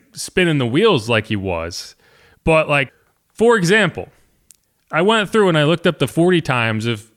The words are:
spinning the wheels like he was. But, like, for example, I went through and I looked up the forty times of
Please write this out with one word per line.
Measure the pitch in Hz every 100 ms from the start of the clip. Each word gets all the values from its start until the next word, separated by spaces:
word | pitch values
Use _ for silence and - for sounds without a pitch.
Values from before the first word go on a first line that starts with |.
| _
spinning | - - - 175 151
the | 120
wheels | 131 226 156 107
like | 113 107
he | 104
was. | 95 85 82 - - - _ _ _ _
But, | - 160 143
like, | 143 135 _ _ _ _
for | - 226 233
example, | 170 214 190 98 - _ _ _ _ _ _ _ _
I | 151
went | 190 226 202
through | 220 196
and | 160
I |
looked | 147 170 185
up | 160
the | -
forty | - 175 175
times | 151 127 113 110 113
of | 110 -